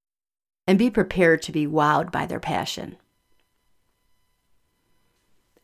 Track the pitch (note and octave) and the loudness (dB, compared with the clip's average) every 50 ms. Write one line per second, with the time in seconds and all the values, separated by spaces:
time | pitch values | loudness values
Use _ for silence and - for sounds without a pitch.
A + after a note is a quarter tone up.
0 | _ _ _ _ _ _ _ _ _ _ _ _ _ - F#3+ F#3+ A#3 B3 - A3+ | _ _ _ _ _ _ _ _ _ _ _ _ _ 2 2 2 2 2 2 0
1 | G3+ G3 - F#3 F3+ E3 E3 D#3+ - - D3+ D#3 D3+ D3 D#3 D#3 D3 D3+ D3+ D3 | -2 0 2 2 4 4 4 4 0 -4 -4 -4 -4 -2 0 2 2 4 2 2
2 | E3 F3 - D3 D3+ E3+ F3+ - - - - - - - - - - - - - | 0 -2 -4 -6 -6 -6 -6 -8 -6 -4 -4 -4 -4 -6 -8 -10 -12 -14 -16 -18
3 | _ _ _ _ _ _ _ _ _ _ _ _ _ _ _ _ _ _ _ _ | _ _ _ _ _ _ _ _ _ _ _ _ _ _ _ _ _ _ _ _
4 | _ _ _ _ _ _ _ _ B5 _ _ _ _ _ _ _ _ _ _ _ | _ _ _ _ _ _ _ _ _ _ _ _ _ _ _ _ _ _ _ _
5 | _ _ _ _ _ _ _ _ _ _ _ _ | _ _ _ _ _ _ _ _ _ _ _ _